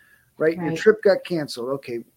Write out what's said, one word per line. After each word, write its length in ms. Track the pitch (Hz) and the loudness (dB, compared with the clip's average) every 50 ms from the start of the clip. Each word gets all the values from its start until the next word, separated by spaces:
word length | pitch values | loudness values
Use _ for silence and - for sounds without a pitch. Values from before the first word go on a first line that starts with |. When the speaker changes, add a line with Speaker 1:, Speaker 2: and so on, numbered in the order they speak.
| _ _ _ _ _ _ _ - | _ _ _ _ _ _ _ -2
Speaker 1:
right? 180 | 151 160 170 | 0 0 0
Your 100 | 180 170 | 0 -2
Speaker 2:
Right. 120 | 156 160 160 | -4 -4 2
Speaker 1:
trip 240 | - 214 214 214 - | 4 4 4 6 4
got 220 | 202 185 180 - | 4 2 2 0
canceled. 460 | - 180 160 147 - - 127 117 127 | -2 -4 -4 -4 -4 -8 -8 -6 -6
Okay, 340 | 139 135 - 127 120 117 117 - _ | -6 -6 -6 -8 -8 -8 -10 -12 _